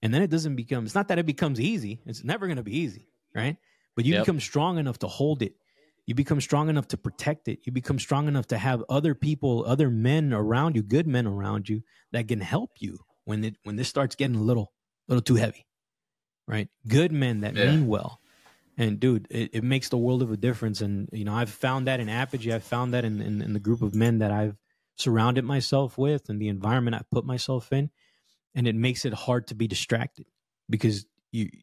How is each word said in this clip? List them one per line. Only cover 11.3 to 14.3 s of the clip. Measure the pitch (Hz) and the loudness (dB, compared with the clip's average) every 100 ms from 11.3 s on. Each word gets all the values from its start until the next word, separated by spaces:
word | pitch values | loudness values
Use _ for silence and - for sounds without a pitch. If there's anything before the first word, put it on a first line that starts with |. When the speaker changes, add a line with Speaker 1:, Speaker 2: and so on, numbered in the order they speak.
| 101 101 104 98 | -2 -2 -4 -2
Speaker 1:
you | 107 - _ _ | -6 -6 _ _
that | 117 110 | -6 -2
can | 113 | -4
help | 92 156 240 _ | -2 -4 -4 _
you | 104 87 _ _ | -12 -12 _ _
when | - 107 110 | -6 -4 -4
it, | 104 | -6
when | - 104 | -10 -6
this | 123 | -4
starts | - 135 - | -2 -2 0
getting | 135 | 0